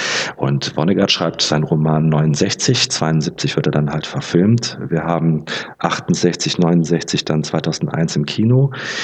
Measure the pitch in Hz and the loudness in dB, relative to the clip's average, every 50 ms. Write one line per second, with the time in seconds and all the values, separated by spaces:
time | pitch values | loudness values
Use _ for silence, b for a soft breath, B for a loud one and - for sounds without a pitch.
0 | B B B B B B B B - 69 71 69 - - - 78 76 92 95 92 | B B B B B B B B -2 0 0 0 -2 -4 -2 0 2 2 2 2
1 | 98 95 - - 87 82 - - - - 76 76 76 - 82 78 76 78 78 78 | 0 0 0 0 -2 -2 -2 -2 -2 0 0 0 0 0 0 2 2 2 2 2
2 | 80 80 76 73 78 78 71 73 95 101 - - - - 123 - - - - - | 2 2 2 2 2 2 2 2 0 0 -2 -2 0 0 2 2 0 -2 -2 -2
3 | - 78 80 78 73 - - - - 71 - - - 78 71 73 76 73 76 76 | 0 0 0 0 0 -2 -4 -4 -4 -2 -2 0 0 2 2 2 0 0 -2 -4
4 | - - - 71 - - - 85 92 107 120 120 - - - - 69 69 82 80 | -6 -6 -6 -8 -4 0 2 4 4 4 4 2 0 -2 -8 -8 -6 -4 -2 -2
5 | 78 82 85 80 80 82 80 78 - B B B B B B B - 87 - - | 0 0 0 2 2 2 2 0 -2 B B B B B B B -2 -2 -2 -2
6 | - - 87 - - 87 80 - - - - - 87 82 87 85 80 73 85 80 | -2 -2 0 2 2 2 2 0 -2 -2 0 2 4 4 4 4 4 2 0 0
7 | - - - 76 - - 80 78 73 - - 80 - 85 78 - 78 71 - 80 | 0 -2 -4 -2 -2 -2 -2 -2 -2 -2 -2 -2 -2 -2 -2 -2 -4 -2 0 0
8 | 82 80 - 78 73 76 - 104 107 117 123 131 139 131 B B B B B B | 0 0 0 -2 -2 -2 0 0 2 4 4 4 4 2 B B B B B B